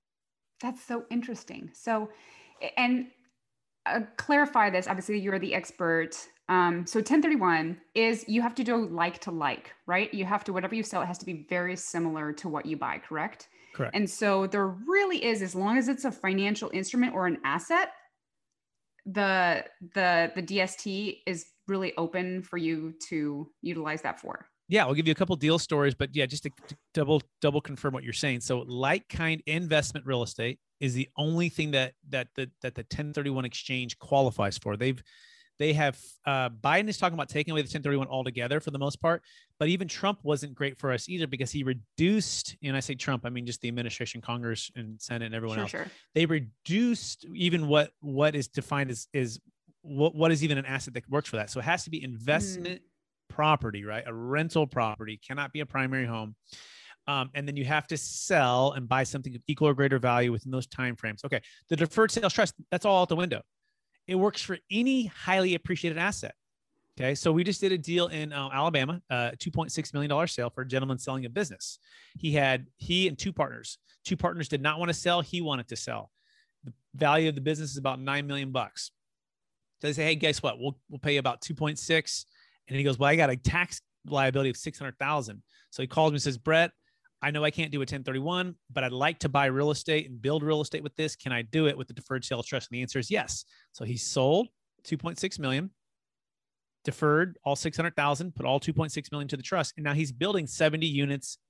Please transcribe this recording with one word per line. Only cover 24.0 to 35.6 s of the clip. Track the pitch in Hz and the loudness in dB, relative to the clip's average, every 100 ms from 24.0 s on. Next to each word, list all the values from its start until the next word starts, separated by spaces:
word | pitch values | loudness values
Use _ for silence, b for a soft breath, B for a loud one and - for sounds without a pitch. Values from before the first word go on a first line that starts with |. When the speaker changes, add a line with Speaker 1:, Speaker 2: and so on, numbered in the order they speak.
Speaker 1:
that | 107 - | -4 -6
for. | - - - _ - | -8 -12 -14 _ 0
Speaker 2:
Yeah, | 208 | 2
I'll | 131 | 4
give | 147 160 | 2 2
you | |
a | 151 | 2
couple | 185 160 | 0 0
deal | 151 165 | 2 2
stories, | - 147 143 | 2 2 2
but | 127 139 | 2 -2
yeah, | 143 127 | 0 -2
just | 147 | -2
to, | 147 - - | -10 -12 -18
to | - _ | -20 _
double, | 160 143 151 - - | 0 4 2 2 0
double | 147 143 | 0 2
confirm | - 131 143 | -2 -6 -4
what | 131 | -4
you're | 123 | -6
saying. | - 143 120 | -4 -2 -2
So | - 123 127 | -2 -2 -2
like | 123 135 190 - | -2 2 0 -2
kind | 175 160 156 151 | -4 -2 -2 -2
investment | 160 170 151 - 147 | -2 2 2 2 -4
real | 131 123 | -2 0
estate | 113 - 117 - _ - | -2 -4 -4 -6 _ -4
is | 135 | -2
the | 123 131 - | -2 -2 -2
only | 151 170 170 | 0 2 0
thing | - 151 | 0 0
that, | 135 127 - 143 | 0 0 -6 -6
that | 135 123 | -6 -4
the, | - 131 - | -6 -8 -6
that | 127 | -8
the | 123 | -8
ten | - - 147 | -8 -6 -4
thirty-one | 147 143 131 | -4 -2 -2
exchange | 123 - - 127 123 - | -4 -6 -4 -4 -4 -8
qualifies | - 139 131 - 101 - | 2 4 4 2 0 -2
for. | - 104 | -4 -2
They've, | 127 127 - b b b b - | 0 -2 -8 b b b b -2